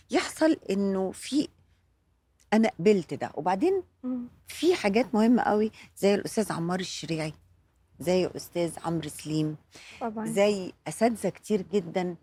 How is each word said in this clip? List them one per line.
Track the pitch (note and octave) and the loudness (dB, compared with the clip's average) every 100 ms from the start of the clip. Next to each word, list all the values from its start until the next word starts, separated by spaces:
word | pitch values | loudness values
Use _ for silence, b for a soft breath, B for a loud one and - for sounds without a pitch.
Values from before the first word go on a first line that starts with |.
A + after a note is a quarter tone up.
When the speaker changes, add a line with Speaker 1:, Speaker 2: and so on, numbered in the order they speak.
| - | -2
Speaker 1:
يحصل | C#4+ - - D#4+ - - | -2 -2 2 2 2 -2
إنه | G3 G3 F#3+ F#3+ | 0 0 0 -2
في، | - - C#4 - _ _ _ _ _ _ _ _ _ _ | -6 -2 -2 -2 _ _ _ _ _ _ _ _ _ _
أنا | G#3+ A3 - | 2 2 2
قبلت | F3 G#3 D#3 | 4 4 0
ده. | C#3+ A#2+ | -6 -6
وبعدين | - D#3+ F#3+ E4 G4 E4+ _ | -4 -2 2 2 0 -4 _
Speaker 2:
مم. | B3+ B3+ B3 - - | -8 -8 -10 -16 -18
Speaker 1:
في | - D#4+ | -2 0
حاجات | F4 G#3 G3+ C4 | 2 2 2 2
مهمة | G#3 A3+ B3 | 4 4 4
قوي | - G#3 G#3+ B B - | 4 2 0 B B 0
زي | G3 | 2
الأستاذ | G3+ - - G3+ | 2 0 -2 -2
عمار | - E3+ F#3 | -2 -4 -4
الشريعي، | F3+ - D3+ D#3+ D#3 - _ _ _ _ _ - | -6 -8 -6 -4 -6 -10 _ _ _ _ _ -6
زي | C3 F#3 F3 - | 0 2 2 -4
أستاذ | - F3 E3+ - | -8 -4 -4 -4
عمرو | - E3 D3+ | -4 -4 -6
سليم، | - D3+ D#3 D#3 D3+ _ B B B | -10 -4 -2 -2 -4 _ B B B
Speaker 2:
طبعا. | A#3 A3 A3 | -8 -6 -2
Speaker 1:
زي | A3+ G#3 G3+ F3+ - - | 2 2 2 -4 -10 -10
أساتذة | - A3+ G#3+ F#3 | 0 0 0 -4
كتير | - - G#3 F#3 | -4 -2 -2 0
جدا | G3+ E3 F#3 F3+ E3+ | -2 -2 -2 -2 -6